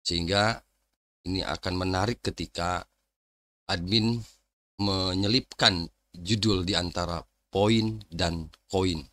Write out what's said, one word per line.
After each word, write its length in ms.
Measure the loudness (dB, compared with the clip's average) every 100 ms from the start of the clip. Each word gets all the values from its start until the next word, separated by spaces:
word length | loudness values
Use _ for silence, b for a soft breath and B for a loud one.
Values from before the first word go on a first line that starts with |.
Sehingga 560 | -4 -4 0 2 2 0 _ _ _ _ _ _ -4
ini 160 | -4
akan 320 | -2 -4 -2 -2
menarik 480 | 0 0 0 -2
ketika 560 | -6 -6 -8 -4 -2 -4 -6 _ _ _ _ _ _ _ -6
admin 480 | -6 0 2 2 -2 -6 _ _ _ _ _
menyelipkan 1120 | -2 0 0 0 2 0 -2 2 2 2 -4 _ _
judul 560 | -14 -2 0 2 2
di 80 | 2
antara 480 | 0 -2 -4 -4 -4 -10 _ _
poin 480 | 2 4 4 2 -4 -10
dan 400 | -2 -2 -2 -8 -16 _
koin. 320 | 0 2 0 -8